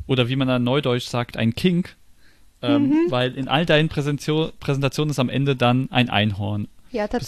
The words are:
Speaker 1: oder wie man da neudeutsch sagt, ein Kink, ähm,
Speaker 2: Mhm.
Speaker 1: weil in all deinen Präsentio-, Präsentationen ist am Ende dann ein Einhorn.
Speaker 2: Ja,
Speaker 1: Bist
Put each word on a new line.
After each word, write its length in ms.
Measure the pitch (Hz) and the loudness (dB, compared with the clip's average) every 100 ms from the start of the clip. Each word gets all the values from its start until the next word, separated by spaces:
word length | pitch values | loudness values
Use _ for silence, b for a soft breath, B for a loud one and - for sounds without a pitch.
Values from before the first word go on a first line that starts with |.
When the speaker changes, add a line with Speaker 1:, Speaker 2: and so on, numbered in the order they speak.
| - | -2
Speaker 1:
oder 220 | 131 120 | 0 0
wie 80 | 135 | 0
man 120 | 131 | 0
da 120 | 127 | 0
neudeutsch 480 | 120 139 135 123 - | 0 0 0 -2 -2
sagt, 300 | 123 120 - | -4 -4 0
ein 180 | 113 - | 0 2
Kink, 400 | 185 175 - - - - b b b _ | 0 0 -2 -10 -20 -20 b b b _
ähm, 280 | - - 262 | 0 2 4
Speaker 2:
Mhm. 160 | 302 339 | 2 2
Speaker 1:
weil 240 | 127 127 131 | 2 0 -2
in 100 | 127 | -2
all 180 | 135 175 | 0 4
deinen 240 | 151 160 | 2 2
Präsentio-, 600 | 156 143 143 - 156 160 - | 0 -2 -2 -2 0 -2 -4
Präsentationen 500 | - 139 139 - 151 | -4 0 0 0 -2
ist 80 | 139 | 0
am 100 | 123 | 0
Ende 260 | 127 139 127 | 0 0 2
dann 340 | 120 127 135 | 2 2 2
ein 180 | - 123 | 0 2
Einhorn. 580 | 101 107 98 104 104 101 - - | 2 0 0 -4 -4 -6 -12 -10
Speaker 2:
Ja, 160 | 220 208 | -6 -4
Speaker 1:
Bist 60 | 240 | -4